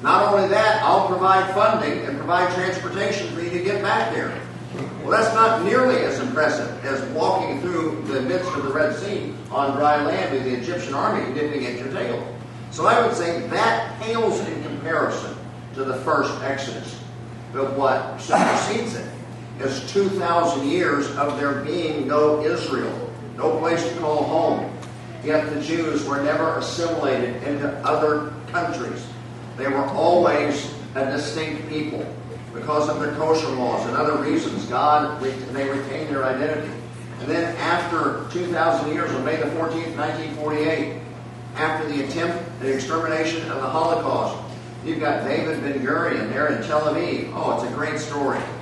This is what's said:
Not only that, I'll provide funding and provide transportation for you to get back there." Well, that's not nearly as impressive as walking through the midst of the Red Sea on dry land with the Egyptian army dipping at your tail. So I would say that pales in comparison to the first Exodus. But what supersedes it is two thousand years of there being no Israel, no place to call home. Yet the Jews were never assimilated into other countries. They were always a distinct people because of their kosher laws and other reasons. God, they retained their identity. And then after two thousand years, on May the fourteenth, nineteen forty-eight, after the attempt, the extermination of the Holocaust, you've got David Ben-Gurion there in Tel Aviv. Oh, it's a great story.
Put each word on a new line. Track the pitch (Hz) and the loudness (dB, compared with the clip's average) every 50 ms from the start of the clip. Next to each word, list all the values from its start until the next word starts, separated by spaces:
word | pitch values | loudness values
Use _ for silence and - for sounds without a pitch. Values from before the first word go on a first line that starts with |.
| 120 | 4
Not | - - 190 202 208 202 | 4 6 6 6 6 6
only | 202 196 175 | 4 4 4
that, | 190 214 214 214 - - - | 4 4 6 4 4 4 4
I'll | - - 180 175 185 | 4 6 6 4 4
provide | 185 180 185 190 190 190 180 - - | 2 4 6 6 6 6 6 4 2
funding | 196 214 220 226 - - 147 - - - | 4 4 4 4 4 2 0 -2 -2 -2
and | - 143 143 | -4 -4 -4
provide | - - 175 175 180 180 180 | -2 0 2 4 4 2 2
transportation | 180 180 190 180 - - 175 - 196 202 202 202 196 180 170 - | 0 0 0 -2 -2 -4 -4 -4 -2 -2 0 -2 -2 -4 -4 -4
for | 165 | -4
you | 170 175 | -4 -2
to | 180 175 | -2 0
get | 175 196 208 196 | 0 0 0 0
back | - 196 220 - 226 - - | 2 2 2 2 2 0 0
there." | - - - - - - - - - - - - - - - - - | -2 -2 -4 -4 -6 -8 -10 -12 -12 -12 -10 -8 -8 -8 -8 -8 -8
Well, | - 139 | -2 2
that's | - 220 220 220 - | 4 4 4 4 6
not | 240 233 226 - - 170 | 6 6 6 6 4 2
nearly | 202 220 254 254 254 - - - | 4 4 6 6 6 4 4 2
as | - - - | 0 0 -2
impressive | 127 123 - 151 151 151 - 127 - - - - - | -2 -2 0 2 2 2 2 0 -2 -4 -6 -6 -4
as | 135 135 131 127 - - | -4 -4 -4 -4 -4 -2
walking | 156 160 185 190 190 - - - - | 0 2 2 2 2 0 0 -2 -2
through | - 180 175 165 160 156 - - - - | -2 -2 -2 0 0 -2 -2 -4 -4 -2
the | 135 131 | -2 -2
midst | 123 - 180 180 180 180 - | 0 0 0 0 0 -2 -2
of | 151 143 | -2 -2
the | 135 135 | -2 0
Red | 156 151 151 - - | 2 2 2 0 -2
Sea | - 208 202 - - 147 - - - - | -4 -4 -4 -4 -4 -6 -8 -10 -12 -6
on | - - 139 139 139 143 | -2 0 0 0 0 2
dry | 147 147 151 147 147 | 4 4 4 4 2
land | 143 - - - - 143 | 0 0 0 -2 0 -2
with | 131 123 | -2 0
the | 127 123 | 0 -2
Egyptian | 117 110 110 - - - 131 135 | -2 -4 -4 -4 -4 -4 -4 -4
army | 139 - - - - - - - | -2 0 0 0 0 -2 -2 -2
dipping | 147 151 147 147 139 127 | -2 -2 -2 -2 -2 -4
at | 123 117 | -4 -6
your | - - - | -6 -6 -6
tail. | - 190 226 240 - - - - - - - - - - - - | -4 -4 -4 -4 -4 -4 -6 -8 -10 -12 -12 -14 -14 -14 -14 -12
So | - - 160 | -6 2 4
I | - - 240 233 | 4 6 6 4
would | - - | 4 2
say | - 170 170 170 170 - - | 2 0 0 0 -2 -2 -2
that | - - 220 226 - - - - - - | 0 2 2 4 2 2 0 -4 -6 -8
pales | 214 220 233 233 226 214 170 - | -4 -2 0 2 2 2 2 2
in | - - - - - | -2 -2 -4 -6 -6
comparison | - - - - 160 123 117 - - - - - - - - - - - - - - - | -6 -6 -6 -4 -2 0 0 0 0 -2 -4 -6 -8 -10 -10 -12 -14 -14 -14 -14 -12 -6
to | 131 135 | -6 -4
the | 135 - | -4 -4
first | - - 160 151 147 139 - - 120 - | -4 0 0 2 2 2 0 -2 -4 -4
Exodus. | 139 135 135 135 120 113 110 - - - - - - - - - - - - - - - | -4 -2 -2 -4 -6 -6 -6 -8 -10 -10 -12 -12 -12 -12 -12 -12 -12 -12 -14 -14 -8 -2
But | 131 139 135 - 139 | -2 0 0 2 2
what | 135 135 127 120 - - - - | 4 4 4 2 0 -4 -6 -8
supersedes | - - 139 - - - - - - 190 208 226 240 - - | -2 4 4 6 6 6 4 2 2 2 0 0 0 -2 -4
it | - - - - - - - - - - - - - | -6 -6 -8 -10 -12 -12 -12 -12 -12 -12 -12 -10 -4
is | - - - - - - | -4 -4 -4 -4 -6 0
two | - 196 196 185 | 2 4 4 4
thousand | 196 - 175 175 175 170 170 170 - 139 139 139 | 2 0 0 4 4 6 6 4 4 2 2 2
years | 160 180 175 156 147 143 143 - - | 2 4 4 4 2 2 0 0 0
of | 143 143 143 139 - | 0 0 0 0 0
there | 143 143 139 - 147 | 0 0 0 0 -2
being | 151 165 180 165 160 151 147 135 | -2 -2 0 0 0 0 -2 0
no | 127 147 151 151 151 151 151 151 | 2 4 6 6 6 6 4 2
Israel, | 151 - - - - 131 120 113 - 131 123 - - - - - - - - | 2 0 0 -2 -2 -2 -2 -2 -2 -4 -4 -6 -8 -8 -10 -12 -12 -8 -2
no | 131 - - 160 | 0 2 2 2
place | 160 165 170 170 165 165 | 2 2 2 2 0 -2
to | 165 165 | -2 -2
call | 160 151 151 151 143 | 0 2 2 2 2
home. | - 156 160 170 156 - - - - - - - - - - - - - - | 2 2 4 4 4 2 0 -2 -4 -8 -10 -12 -12 -14 -14 -14 -14 -12 -8
Yet | - 147 151 156 151 151 147 | -2 2 2 2 2 2 -2
the | 139 | -4
Jews | - 147 160 170 165 156 147 143 - 135 | -2 -2 0 0 0 0 0 0 0 0
were | 139 139 139 | -2 0 2
never | 147 156 156 165 160 - 120 | 2 2 2 2 2 0 0
assimilated | 117 - - 170 170 165 165 156 151 139 127 120 120 123 120 - - | -2 -4 -2 -2 0 0 0 0 2 2 2 2 0 -2 -2 -4 -4
into | 143 147 143 143 143 - - - | -2 -2 -2 -2 -2 -4 -2 0
other | - 156 151 151 151 151 147 - - - - - - - | 2 2 4 4 4 2 2 0 -4 -8 -10 -10 -4 -2
countries. | 175 175 - 127 123 120 113 - - - - - - - - - - - - - - | -2 -2 -2 -2 -4 -4 -6 -6 -8 -8 -10 -12 -12 -12 -12 -12 -12 -12 -12 -8 -4
They | 131 139 | -2 0
were | 139 139 135 - | 0 0 0 0
always | - 147 156 170 175 175 170 151 - - 147 147 143 - - - - - - - - | 0 2 4 6 6 6 6 6 4 4 2 2 0 -2 -4 -6 -8 -10 -12 -8 -4
a | 131 135 131 | -2 -2 0
distinct | 139 147 151 - - 160 156 156 151 - - 151 | 0 -2 -4 -4 -4 -4 -4 -4 -4 -6 -6 -6
people | 151 151 151 151 - - - - - - - - 151 - - - - | -4 -4 -4 -4 -4 -6 -6 -8 -8 -12 -12 -12 -12 -12 -12 -10 -10
because | - - 151 151 151 151 151 | -8 -4 0 2 2 2 2
of | 147 143 | 0 0
their | 147 147 151 | -2 -4 -2
kosher | 151 156 156 160 160 156 143 | 0 2 4 4 4 4 0
laws | 131 127 127 123 - 139 - | 0 0 0 0 0 0 -2
and | 120 - 151 | 0 0 2
other | 151 151 151 | 2 4 2
reasons. | 143 135 147 143 - - - - - - | 2 2 2 2 2 0 0 -4 -4 -4
God, | - 120 120 131 151 151 151 147 143 - - | -2 0 2 4 6 6 6 4 2 -2 -2
they | 131 135 131 - - 131 127 135 139 135 | -2 -4 -4 -4 -6 -6 -4 -2 -2 -2
retained | 139 139 135 135 - 156 156 151 | -2 -2 -4 -4 -6 -6 -4 -2
their | 147 139 131 | -2 0 0
identity. | 131 127 127 143 156 156 147 - - - - - - - - - - - - | 0 0 0 0 0 0 -2 -4 -6 -8 -10 -10 -12 -12 -14 -12 -12 -12 -10
And | - - | -4 -2
then | - 170 170 170 - - | 0 0 0 0 -2 -2
after | - - - - 175 - 170 165 - 147 - - - - | 0 0 0 0 0 0 0 0 0 0 0 -2 -6 -4
two | - 175 180 175 | -4 -4 -2 0
thousand | 170 165 160 160 - - 151 151 151 | 2 2 4 4 4 2 2 0 0
years, | - - - | 0 0 0
on | 120 - - | 0 -2 0
May | 151 156 | 0 0
the | 156 156 147 | 0 0 0
fourteenth, | 156 160 165 160 165 165 165 160 - - | 0 0 -2 0 -2 -2 -4 -4 -4 -2
nineteen | 147 160 160 156 160 156 147 | -2 -2 -2 -4 -4 -6 -6
forty-eight, | 151 151 151 151 151 151 160 160 151 147 - - - - - - - - - - - - - - 135 | -4 -2 -2 0 2 2 2 2 0 0 -2 -4 -8 -10 -12 -12 -14 -14 -14 -14 -14 -14 -12 -6 -2
after | 147 156 160 160 156 147 | -2 -2 0 -2 -2 -2
the | 143 143 135 | -2 -2 -2
attempt, | - 165 165 170 175 170 - - - - - | -2 -2 -2 -2 0 -2 -2 -6 -8 -10 -4
the | 127 135 135 | -2 0 0
extermination | 135 - - 160 165 165 160 156 160 160 160 165 160 160 - | 0 0 0 0 0 0 0 0 0 0 0 0 -2 -4 -4
of | - 135 | -4 -4
the | 135 - | -4 0
Holocaust, | - 156 170 170 165 - 127 - - - - - - - - - - - - - - - - | 0 2 2 4 2 2 2 0 0 0 0 -2 -4 -6 -10 -10 -12 -12 -14 -14 -14 -10 -4
you've | 156 160 156 | -4 -2 0
got | 156 147 - - - | 2 0 0 0 0
David | - 135 - - 156 156 - | 0 0 0 0 0 -2 -2
Ben-Gurion | - 139 135 131 127 135 139 - 123 - - - 110 110 | -2 -2 -2 -2 0 0 0 2 0 0 0 0 -2 -2
there | 127 131 147 151 | 0 0 2 2
in | - - - | 2 0 0
Tel | - 151 151 151 | 2 2 2 4
Aviv. | 151 143 170 175 170 139 120 - - - | 2 2 2 0 0 -2 -2 -4 -4 -4
Oh, | - - - - | -2 0 0 0
it's | - 127 123 | 0 0 -2
a | - | -2
great | - 147 156 151 147 | -2 -2 -2 -2 -4
story. | - - - 143 143 131 127 117 110 113 - - | -4 -4 -2 0 0 0 0 -2 -4 -6 -8 -10